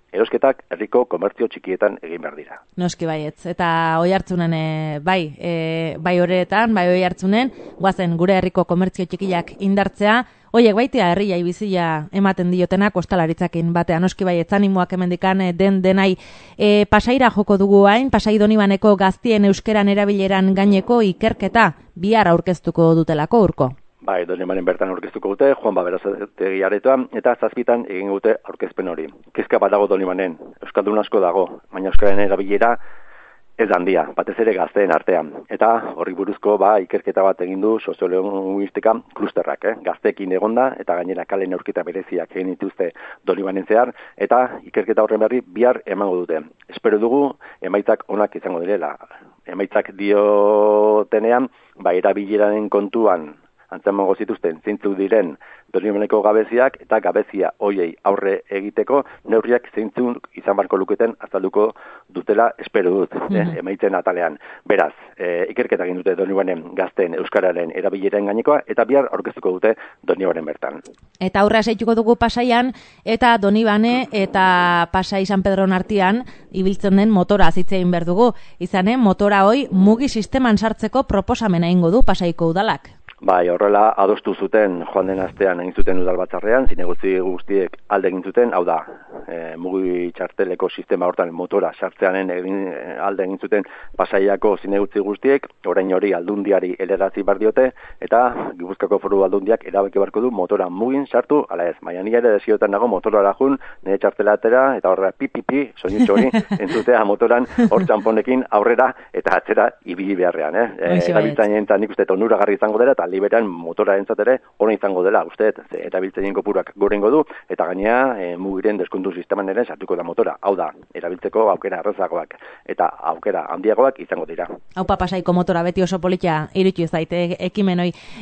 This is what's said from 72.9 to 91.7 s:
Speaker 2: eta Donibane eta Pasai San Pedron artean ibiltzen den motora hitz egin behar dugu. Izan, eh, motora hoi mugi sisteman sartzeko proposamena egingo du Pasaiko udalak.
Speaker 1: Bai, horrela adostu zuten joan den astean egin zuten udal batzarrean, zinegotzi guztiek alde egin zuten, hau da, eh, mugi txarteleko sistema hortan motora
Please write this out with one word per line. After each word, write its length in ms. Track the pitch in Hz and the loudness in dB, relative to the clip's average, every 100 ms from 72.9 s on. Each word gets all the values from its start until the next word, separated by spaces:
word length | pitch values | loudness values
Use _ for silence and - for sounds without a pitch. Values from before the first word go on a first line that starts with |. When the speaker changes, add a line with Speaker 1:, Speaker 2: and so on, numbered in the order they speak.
| _ | _
Speaker 2:
eta 320 | - 220 247 233 | -4 0 2 4
Donibane 680 | 196 214 226 208 233 247 262 | 4 2 2 2 2 0 -2
eta 800 | 214 190 196 185 180 175 175 170 | -4 -2 2 4 4 4 2 2
Pasai 340 | 190 185 196 190 | -2 -2 -2 0
San 160 | 196 | 0
Pedron 320 | 202 190 190 | 0 2 2
artean 500 | 185 185 208 185 226 254 - - | 0 0 0 2 0 -4 -18 -12
ibiltzen 440 | 185 190 190 202 190 | -2 -2 0 2 4
den 120 | 214 | 6
motora 400 | 202 180 202 170 | 4 4 6 8
hitz 220 | 175 175 | 8 4
egin 180 | 190 180 | 4 2
behar 160 | 170 170 | 0 0
dugu. 280 | 180 240 - - - | 2 2 2 -12 -10
Izan, 280 | 180 190 185 | -4 0 2
eh, 80 | 262 | 2
motora 480 | 214 185 202 202 196 | 2 4 2 4 4
hoi 200 | 262 262 | 4 2
mugi 360 | 185 196 226 277 | 4 4 4 2
sisteman 520 | 226 - 269 254 208 | -2 -2 0 2 2
sartzeko 480 | 220 220 220 254 - | 0 -2 -2 -2 0
proposamena 580 | 202 190 247 220 170 170 | 0 0 -2 0 0 2
egingo 240 | 180 165 | 2 4
du 140 | 220 | 6
Pasaiko 460 | - 190 175 - 165 | 6 6 0 -2 -2
udalak. 380 | 170 214 143 - - - - | 0 -2 -4 -8 -20 -20 -6
Speaker 1:
Bai, 240 | 95 90 87 | 2 2 2
horrela 460 | 87 101 101 110 107 | 2 2 4 4 4
adostu 380 | 98 104 - 92 | 2 0 -2 -4
zuten 480 | 95 110 104 87 82 | 0 2 2 0 -4
joan 140 | 98 95 | -2 -2
den 120 | 95 | -2
astean 400 | 92 - 95 87 | -4 -2 0 0
egin 100 | 90 | -4
zuten 260 | - 95 92 | 4 4 6
udal 160 | 90 90 | 2 0
batzarrean, 480 | 92 90 101 127 127 | -4 -4 0 4 6
zinegotzi 520 | - 87 90 98 92 | 6 4 4 2 0
guztiek 580 | 92 90 - 98 87 - - | 0 -4 -2 0 0 -6 -4
alde 220 | 101 92 | 0 0
egin 120 | 92 | -4
zuten, 300 | 95 104 117 | -4 0 2
hau 120 | 90 87 | 2 0
da, 180 | 82 - - - - - | -2 -4 -18 -20 -18 -14
eh, 260 | 85 82 80 | -12 -12 -10
mugi 560 | 90 95 92 90 87 | -6 -4 -2 -2 -4
txarteleko 560 | - 92 - 95 87 92 | -6 -10 -4 -4 -2 -4
sistema 360 | - - 95 90 | -6 -4 -2 0
hortan 240 | 90 87 | 0 -4
motora 380 | 85 90 98 85 | -4 -4 -2 -2